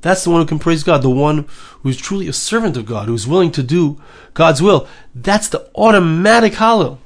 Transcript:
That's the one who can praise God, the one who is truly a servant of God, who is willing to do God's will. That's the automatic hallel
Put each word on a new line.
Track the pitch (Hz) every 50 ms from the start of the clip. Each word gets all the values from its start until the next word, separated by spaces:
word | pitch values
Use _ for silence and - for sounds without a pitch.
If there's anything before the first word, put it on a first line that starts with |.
That's | - 165 190 185 -
the | 175
one | 170 165 165
who |
can | 156 160 151
praise | - 170 165 156 147
God, | - 170 143
the | 127 131
one | 127 131 143 151 151 151 147 - - - - - - -
who | - 135
is | 127
truly | - - - 196 196 190 160
a | 139
servant | - - - - 226 226 202 139
of | 127 110
God, | 104 117 104 101 110
who | 117
is | 117 101
willing | 123 151 185 185 165 -
to | - 135
do | 120 147 175 170 147 147 - - - - - - - -
God's | - 160 165 156 131
will. | 165 208 196 147 - - - - - - -
That's | 123 120 - 196 214 208 -
the | - - - - _
automatic | - 208 220 214 202 180 165 160 165 185 208 226 233 226 214 -
hallel | - 220 220 233 220 170 123 - - -